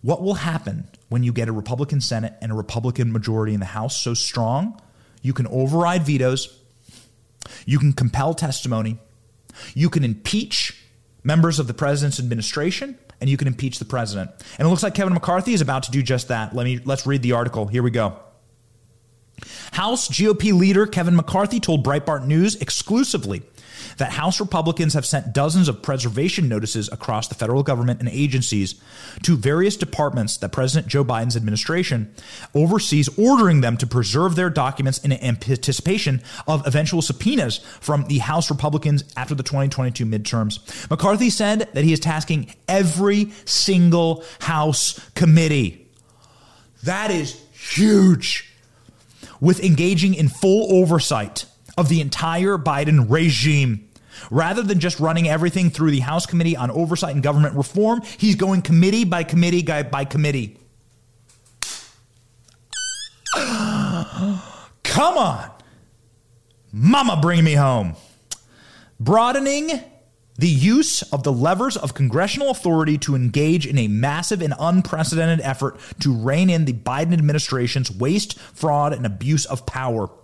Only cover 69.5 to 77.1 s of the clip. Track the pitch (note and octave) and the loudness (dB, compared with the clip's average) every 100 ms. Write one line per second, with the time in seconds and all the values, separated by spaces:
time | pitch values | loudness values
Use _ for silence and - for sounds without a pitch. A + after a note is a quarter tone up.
69.5 | C#4+ D#4 C#4+ - - _ _ _ - E3+ | 0 -2 -6 -8 -20 _ _ _ -2 2
70.5 | C#3+ D#3+ B3 D#4 - - C#3+ C#3+ B2+ D3 | 4 4 4 2 -2 -4 -4 0 0 2
71.5 | F#3+ B3+ G#3+ C#3 - C3+ C#3 G3 C4 C#4 | 0 -2 -4 -8 -2 0 2 0 0 -2
72.5 | B3+ F3+ D#3+ D#3 D3+ - C3+ A#2+ C#3+ D3+ | -2 0 2 2 0 0 0 0 2 2
73.5 | E3+ C#3+ C#3 A2 G#2 C3+ D3+ F3 G3+ D#3 | 2 2 0 2 0 0 -2 -4 -2 -2
74.5 | C3+ D#3+ F3+ - F3 D#3 E3 E3 E3 C3 | -2 2 2 2 -2 -2 0 0 0 -2
75.5 | C3+ C3+ - - - C#3+ A#2+ A#2 D3 F#3 | -2 -4 -6 -18 -4 -2 0 0 2 2
76.5 | E3+ D3 B2 B2 C3 E3 | 2 0 -2 -4 -2 0